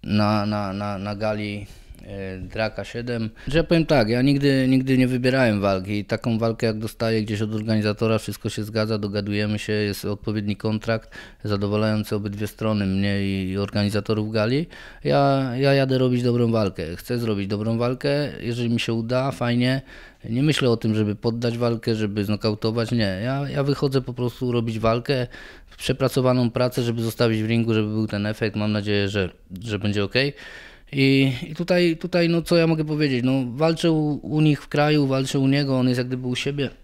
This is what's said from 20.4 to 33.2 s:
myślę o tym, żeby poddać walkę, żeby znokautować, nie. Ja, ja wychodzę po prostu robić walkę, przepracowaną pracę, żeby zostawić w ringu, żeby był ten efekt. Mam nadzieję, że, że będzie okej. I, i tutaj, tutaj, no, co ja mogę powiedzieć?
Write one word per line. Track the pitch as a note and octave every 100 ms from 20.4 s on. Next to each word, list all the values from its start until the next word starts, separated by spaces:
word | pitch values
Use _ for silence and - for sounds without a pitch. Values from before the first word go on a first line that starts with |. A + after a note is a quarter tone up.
myślę | D3+ C#3 C3+
o | A2+
tym, | A#2
żeby | G#2+ G#2
poddać | G2+ A#2+ A#2 A#2+ A#2
walkę, | A#2+ A#2 A2+
żeby | A2 G#2+ G#2
znokautować, | G2+ G#2+ A2+ G#2+ A2+ A2+ A2+
nie. | A#2+ G#2 F#2
Ja, | A#2 C3+ C#3+
ja | C#3+
wychodzę | C#3 C#3 D3 C3+
po | B2+
prostu | B2 B2 - B2+
robić | A#2+ A#2 A2
walkę, | A2 A#2 A#2+ C3+ B2 - - - - -
przepracowaną | - C3+ C3+ - B2+ B2+ A#2+
pracę, | A2+ B2 B2+
żeby | A#2+ A#2
zostawić | A2+ - A#2+ A2
w | A2
ringu, | A#2 A2+
żeby | A2 G#2+
był | G#2+ A2
ten | G#2 G#2
efekt. | A2 A2 G#2+
Mam | G#2+
nadzieję, | G#2+ G#2 G#2 G2+
że, | G2+ F2+ - - F#2
że | A#2+ G#2
będzie | G#2 G2+
okej. | G2 B2 C#3 C#3 - - - - -
I, | C#3+ C3+ C3+ C3+ B2 E3+
i |
tutaj, | D#3 F3 F3+ F3 D#3+
tutaj, | E3+ F3 E3+
no, | E3+
co | D#3+ F3
ja | E3
mogę | D#3+
powiedzieć? | D3+ D3+ D3+ B2+